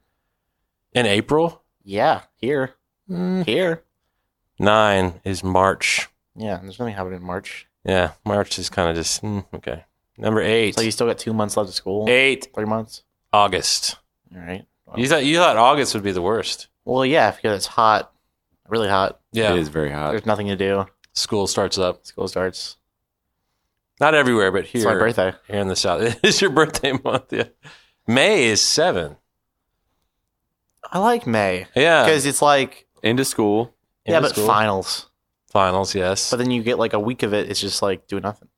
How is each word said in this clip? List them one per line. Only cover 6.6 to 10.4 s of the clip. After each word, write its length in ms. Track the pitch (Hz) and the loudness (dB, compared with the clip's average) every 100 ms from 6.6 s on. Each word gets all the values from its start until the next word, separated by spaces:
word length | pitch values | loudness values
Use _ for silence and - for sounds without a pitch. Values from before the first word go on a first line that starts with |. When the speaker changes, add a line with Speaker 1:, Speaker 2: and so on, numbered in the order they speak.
Speaker 2:
there's 160 | 95 95 | -12 -10
nothing 160 | 120 | -8
happening 240 | 101 92 92 | -6 -8 -10
in 40 | 90 | -10
March. 420 | 90 - - - _ | -10 -10 -16 -20 _
Speaker 1:
Yeah, 280 | - 95 85 - | -2 0 0 -4
March 340 | - 101 98 - | -2 -2 -2 -6
is 120 | 90 | -6
kinda 240 | - 87 | -2 0
just, 280 | 82 82 - | -2 -4 -6
mm, 220 | 107 101 - | -6 -8 -8
okay. 300 | - - - - _ _ - | -12 -10 -12 -14 _ _ -6
Number 240 | 107 110 | -2 0